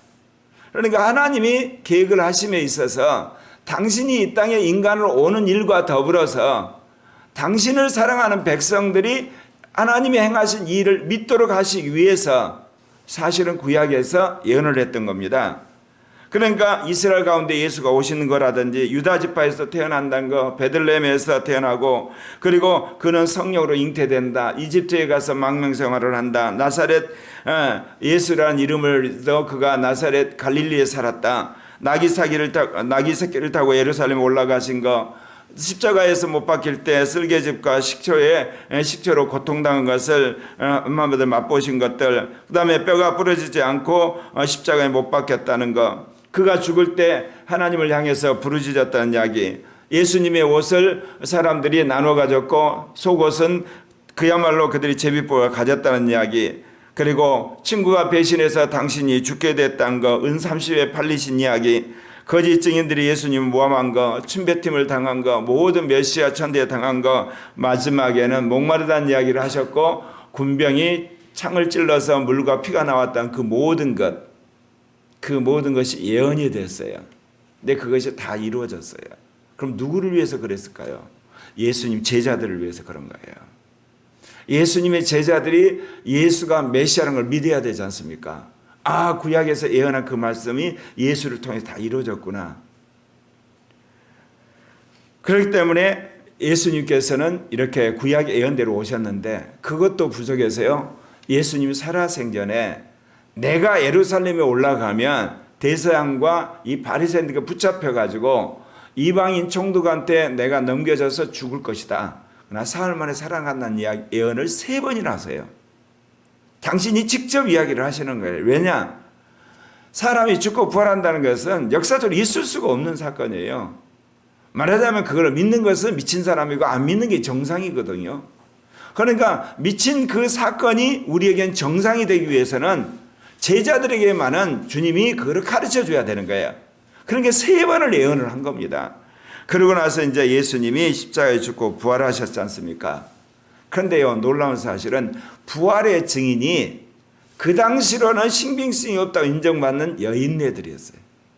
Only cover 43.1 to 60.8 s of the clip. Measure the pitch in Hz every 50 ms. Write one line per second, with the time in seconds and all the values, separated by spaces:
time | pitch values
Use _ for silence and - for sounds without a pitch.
43.1 | 160 170 175 180 175 165 156 143 127 156 135 131 139 143 - 160 175 175 170 165
44.1 | - - - - - 127 143 139 - - - - 156 147 143 139 131 131 127 127
45.1 | - 143 123 - 131 113 - - 127 117 123 120 113 120 117 104 - - - -
46.1 | - - _ _ - 185 190 190 185 180 180 170 165 175 175 170 170 175 170 170
47.1 | 160 131 - - - - - - 175 175 180 175 175 165 156 151 147 147 151 147
48.1 | 143 - 147 143 131 135 135 143 147 151 139 139 135 139 127 127 131 123 120 117
49.1 | 117 117 113 113 113 110 98 92 92 - - - - - _ _ 156 165 180 175
50.1 | 180 185 175 170 170 165 156 147 147 151 147 147 180 180 185 190 180 185 - -
51.1 | - - 143 135 180 175 160 165 156 151 139 147 147 165 156 135 131 135 143 151
52.1 | 147 147 139 131 135 131 127 131 160 151 151 151 - - - - - - - 185
53.1 | 180 160 160 156 147 156 165 170 180 175 175 - - - - _ _ _ _ -
54.1 | _ - 160 165 170 170 170 165 156 160 156 156 151 147 139 143 143 135 - 147
55.1 | 143 147 147 147 143 127 120 123 123 117 120 123 139 135 - 139 127 123 120 120
56.1 | 117 113 110 107 113 113 107 85 - - - - - - - - _ - 151 147
57.1 | 147 135 147 139 135 120 135 - - - - - 220 208 190 180 185 180 170 175
58.1 | 175 165 165 165 175 170 156 151 156 160 147 123 147 139 147 143 139 147 143 135
59.1 | 127 127 127 143 147 143 165 156 151 139 139 131 135 - 127 120 123 123 120 123
60.1 | 120 120 127 143 147 160 156 175 160 165 - 165 160 147